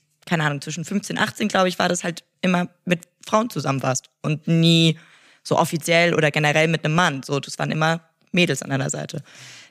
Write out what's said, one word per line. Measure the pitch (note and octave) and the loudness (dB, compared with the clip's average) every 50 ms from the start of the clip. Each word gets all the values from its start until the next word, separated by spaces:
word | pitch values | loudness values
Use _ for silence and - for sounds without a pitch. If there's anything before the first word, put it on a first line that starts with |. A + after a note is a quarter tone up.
| _ _ _ _ _ - | _ _ _ _ _ -4
keine | F3+ E3 D3+ | -2 0 0
Ahnung, | D3 C#3+ C#3 | -2 -2 -4
zwischen | - D#3+ D3+ F3 D#3 | -6 -8 -10 -10 -8
fünfzehn, | - G3 G3+ - - - - | -4 -4 -6 -4 -4 -4 -4
achtzehn, | G#3 A3+ - - A3+ G3+ | -4 -4 -2 -4 -4 0
glaub | - G3 F#3 | 2 2 2
ich, | F#3 F3 - | 2 0 0
war | F3 F3 | 0 0
das | F3+ F3 - | 0 -2 -4
halt | F3 E3+ - - _ _ _ | -6 -8 -8 -14 _ _ _
immer | - F#3 F3+ F3 F3 F3 - _ _ | 0 0 2 0 0 -4 -8 _ _
mit | F#3 F3 E3+ - _ _ _ - | -2 -2 -2 -4 _ _ _ -6
Frauen | - - A3 A#3 A#3+ | 0 0 0 0 0
zusammen | - D3+ C#3 C#3+ C#3 C3+ | -4 -4 -4 -2 -2 -2
warst | C3 C3 B2+ - - _ _ _ | -2 -2 -2 -4 -6 _ _ _
und | - D3+ D#3 D3 - - | -4 -4 -4 -2 0 0
nie | E3 E3 E3 E3 E3 E3 E3 D#3+ D#3 - - _ - _ _ _ _ _ _ | 2 4 6 6 6 6 6 4 2 0 -8 _ -20 _ _ _ _ _ _
so | - D3+ - | -2 0 2
offiziell | E3+ - F3 D3+ - E3+ E3 E3 E3+ F3 D#3+ | 2 0 -2 -4 0 2 4 4 4 4 4
oder | - D#3 D3 | 4 2 2
generell | - D#3 D3+ D3 D3 D#3 D#3+ E3 | 2 2 2 2 4 4 2 2
mit | E3 D#3 - | 0 -2 -2
einem | D3+ D#3 | 0 2
Mann. | F3 F3+ E3 C#3 C3+ C3 | 2 2 2 0 -4 -6
So, | - C#3+ C#3 | -4 -4 -4
das | - - - - | -4 -6 -6 -6
waren | D3 D3 | -4 -4
immer | - D#3 D#3 D#3+ E3 E3 - _ _ _ _ _ | -2 0 0 0 0 -2 -6 _ _ _ _ _
Mädels | - F3 F3 - C#3 - | 0 0 2 2 0 -4
an | - - | -4 -4
deiner | C#3 C3+ C3+ - | -4 -4 -2 -4
Seite. | - D3 D3+ - - C#3+ - - - - - - - - - - | -4 -6 -8 -8 -10 -12 -12 -14 -20 -20 -20 -20 -20 -20 -20 -6